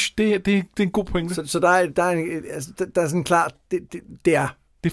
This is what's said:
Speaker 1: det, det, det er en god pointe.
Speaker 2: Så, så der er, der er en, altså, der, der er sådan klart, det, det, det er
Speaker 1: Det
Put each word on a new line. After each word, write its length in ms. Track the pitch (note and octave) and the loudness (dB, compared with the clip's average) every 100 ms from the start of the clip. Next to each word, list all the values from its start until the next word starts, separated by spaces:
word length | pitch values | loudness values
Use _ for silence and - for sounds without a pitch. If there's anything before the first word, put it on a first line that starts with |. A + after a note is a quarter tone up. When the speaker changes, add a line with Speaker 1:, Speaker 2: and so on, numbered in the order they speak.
| - - | 2 0
Speaker 1:
det, 280 | G#3+ G3+ G3 | 2 2 2
det, 200 | G3 F#3 - | 0 0 -2
det 60 | |
er 40 | F#3+ | 0
en 40 | |
god 120 | G#3 F#3+ | 0 -2
pointe. 300 | F3+ E3+ F3+ | -2 -2 -6
Speaker 2:
Så, 100 | D3 | -4
så 140 | E3+ | 0
der 100 | F3 | 4
er, 180 | F3+ F3+ | 4 2
der 140 | F#3 | 0
er 60 | F3 | 0
en, 320 | E3+ E3 D#3+ - | 0 -2 -6 -8
altså, 200 | D3+ C3 - | -10 -10 -8
der, 60 | F#3 | -2
der 160 | F3+ | 0
er 60 | D#3+ | 0
sådan 160 | F3 | -2
klart, 320 | C#3 F3 D#3+ - _ | 2 2 0 -6 _
det, 220 | F3+ - | -8 -8
det, 80 | F3+ - - F3 | -16 -16 -2 2
det 100 | D3 | 2
er 120 | C#3 - _ _ | 0 -6 _ _
Speaker 1:
Det 80 | E3 | -4